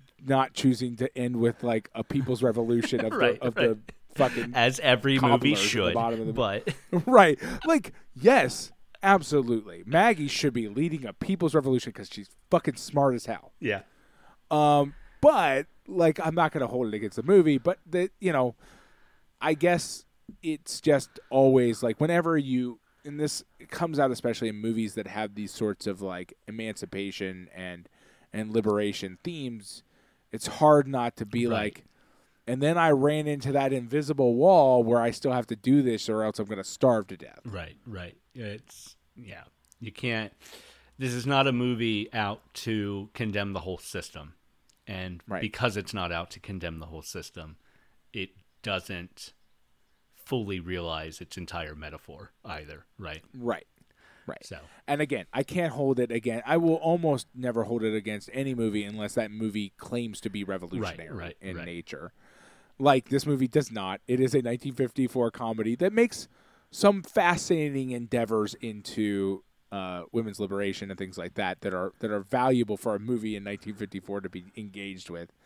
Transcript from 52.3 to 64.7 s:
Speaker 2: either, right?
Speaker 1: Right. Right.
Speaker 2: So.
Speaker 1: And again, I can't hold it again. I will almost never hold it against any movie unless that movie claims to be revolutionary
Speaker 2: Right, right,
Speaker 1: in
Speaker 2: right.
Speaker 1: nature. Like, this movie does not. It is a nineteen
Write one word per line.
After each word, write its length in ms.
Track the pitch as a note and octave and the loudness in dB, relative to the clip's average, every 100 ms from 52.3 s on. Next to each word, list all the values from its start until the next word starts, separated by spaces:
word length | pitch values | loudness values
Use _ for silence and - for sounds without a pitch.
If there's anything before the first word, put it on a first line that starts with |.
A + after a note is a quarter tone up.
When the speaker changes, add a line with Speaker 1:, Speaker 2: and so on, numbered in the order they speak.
| _ | _
Speaker 2:
either, 420 | - D#3 D3+ D3+ _ - | -16 -14 -16 -20 _ -18
right? 260 | F#2 D#3 - B2+ | -14 -14 -16 -8
Speaker 1:
Right. 320 | A#2+ F2+ - _ _ _ _ _ - | -6 -6 -8 _ _ _ _ _ -16
Right. 180 | - - | -16 -16
Speaker 2:
So. 140 | C#2+ D2+ - - | -18 -20 -16 -4
Speaker 1:
And 140 | D3 | -2
again, 240 | D3 B2 E2+ | -2 -4 -4
I 120 | A#2+ | -6
can't 300 | - F#3 E3 | -4 -2 -2
hold 260 | C3+ C3+ B2 | 0 0 2
it 120 | A#2+ | 0
again. 300 | A#2 A#2 A2+ A#2 | -2 -4 -4 0
I 120 | E3 | 2
will 180 | E3 D#3+ | 2 2
almost 520 | D#3+ E3+ E3 C3 - B2+ | 2 0 0 -2 -4 -8
never 280 | B2 A#2 G2+ | -4 -2 -2
hold 180 | A#2 | -2
it 120 | A2 G#2+ | -2 -2
against 360 | G#2 G#2 - | -4 -8 -8
any 220 | C3 C3+ A#2+ | -6 -4 -2
movie 280 | A2 G#2 | 0 0
unless 300 | G2+ G#2+ G#2 | -4 -6 -4
that 160 | - G#2+ | -4 -4
movie 440 | G#2+ A2 G#2 G2+ - | -4 -4 -4 -6 -10
claims 420 | - A#2+ A#2 G2 | -8 -6 -6 -8
to 80 | G#2+ | -8
be 140 | G2+ | -6
revolutionary 640 | G2 F#2+ F2 F2+ F#2+ E2 D#2 | -6 -6 -6 -6 -6 -8 -12
Speaker 2:
Right, 160 | D2 E2+ | -12 -12
right, 100 | - | -12
Speaker 1:
in 180 | F#2+ F2 | -12 -10
Speaker 2:
right. 80 | F2 | -10
Speaker 1:
nature. 460 | E2+ - C2+ E2 - _ _ - _ _ - | -12 -12 -14 -16 -18 _ _ -20 _ _ 0
Like, 300 | C#3 C3 - | 2 4 2
this 160 | C3+ D3 | -2 0
movie 220 | C3+ B2+ | 0 0
does 240 | D3+ C#3 | 0 -2
not. 300 | A2 F#2+ G2 - | -4 -6 -6 -2
It 120 | B2+ | 2
is 140 | C3 | 2
a 80 | C3+ | 2
nineteen 320 | A#2+ B2 C#3 | 0 -4 -6